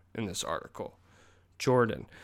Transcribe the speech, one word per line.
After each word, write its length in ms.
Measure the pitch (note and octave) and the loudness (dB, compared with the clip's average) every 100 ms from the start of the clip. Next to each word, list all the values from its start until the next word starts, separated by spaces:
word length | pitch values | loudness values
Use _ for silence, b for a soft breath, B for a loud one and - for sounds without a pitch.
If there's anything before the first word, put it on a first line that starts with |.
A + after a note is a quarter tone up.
| _ - | _ -6
in 100 | G#2+ | -4
this 180 | F2 | -4
article, 540 | - E2 - - - - b b b b b - | -4 -4 -6 -10 -12 -12 b b b b b -4
Jordan. 480 | - B2+ A#2 - - B | 2 4 4 0 -8 B